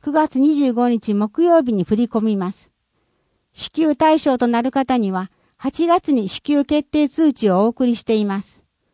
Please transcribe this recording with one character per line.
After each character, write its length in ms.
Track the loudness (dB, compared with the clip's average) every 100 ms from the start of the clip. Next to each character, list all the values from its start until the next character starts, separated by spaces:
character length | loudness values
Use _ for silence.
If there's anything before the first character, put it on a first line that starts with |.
九 80 | -4
月 280 | -2 0 2
二 140 | 2
十 180 | 2 0
五 160 | 0 0
日 280 | -2 -2 -2
木 280 | -2 0
曜 200 | 4 4
日 100 | 2
に 100 | -2
振 120 | -2 -2
り 120 | 0
込 140 | -2
み 160 | -2 -2
ま 140 | -6
す。 180 | -10 -20 _ _ _ _ _ _ _ _
支 180 | -16 -10
給 240 | -2 -2 2
対 240 | 2 2
象 180 | 0 0
と 80 | 0
な 160 | 0
る 80 | -2
方 300 | -2 -2 -2
に 120 | -2
は、 200 | -4 -8 _ _ _
八 300 | -8 -2 0
月 240 | 0 2
に 180 | -2 -2
支 140 | -8
給 200 | -2 0
決 240 | 2 -2 0
定 220 | -2 -2
通 240 | 2 0
知 160 | 2 0
を 120 | 2
お 40 | 0
送 180 | 0 -2
り 80 | -2
し 80 |
て 100 | -2
い 120 | -2 -2
ま 180 | -4
す。 180 | -10 -20 _ _ _